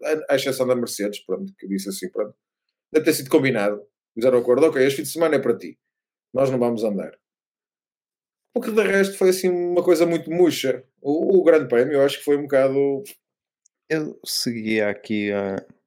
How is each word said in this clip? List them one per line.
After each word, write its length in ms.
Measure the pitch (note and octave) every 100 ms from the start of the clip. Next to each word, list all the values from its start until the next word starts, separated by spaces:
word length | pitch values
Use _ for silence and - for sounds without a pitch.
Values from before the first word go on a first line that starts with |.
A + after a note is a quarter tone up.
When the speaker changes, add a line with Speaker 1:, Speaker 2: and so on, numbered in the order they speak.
Speaker 1:
à, 300 | D#3 D#3 -
à 20 | C#3
exceção 300 | C3+ B2+ B2
da 100 | B2
Mercedes, 440 | A#2 - G#2 G#2
pronto, 340 | - F#2+ F#2+ -
que 100 | F#2+
disse 200 | F#2+ G2
assim, 200 | F#2+ -
pronto. 240 | - G#2 - _ _ _ _ _
Deve 140 | D#3 D#3+
ter 80 |
sido 160 | D3 C3+
combinado. 520 | - C3+ A#2 G2+ G#2 - _ _ A2+
Fizeram 240 | B2+ B2
o 20 |
acordo, 240 | A#2+ B2+ D#3+
ok, 180 | C#3+
este 140 | C3+ C#3
fim 60 |
de 60 | D3
semana 260 | D#3+ E3 C#3+
é 40 |
para 160 | A#2+ A#2
ti. 200 | F2 - _ _ _ _ _
Nós 160 | B2+ C3+
não 80 | B2+
vamos 260 | A#2+ A#2
andar. 280 | A2 G2 D#2 - _ _ _ _ _ _ _ _ _ _ _ _ _ B3
O 40 |
que 100 | A#3
de 100 | G#3+
resto 360 | F#3+ G3 G3 -
foi 120 | F#3+
assim 200 | F#3 F#3
uma 340 | F3+ F3 F3
coisa 220 | E3+ E3 E3+
muito 260 | E3+ -
murcha. 520 | E3 E3+ C3+ C3 B2+ - _
O, 360 | C#3+ D#3 F3+ F#3+
o 40 |
Grande 240 | D#3+ D#3 C3+
Prémio 260 | D#3 D3+
eu 80 | C#3+
acho 160 | C#3 C3+
que 60 | -
foi 120 | C#3+
um 60 |
bocado 600 | D3 C#3 C3+ C3+ C#3 C#3 C#3 - _ _ _ _ _ _ -
Speaker 2:
Eu 300 | D#3 D#3 - -
seguia 640 | - B2+ A#2 A2 A2 G#2
aqui 420 | G2+ - G#2+ G#2
a, 240 | G2+ G2 F#2+ - _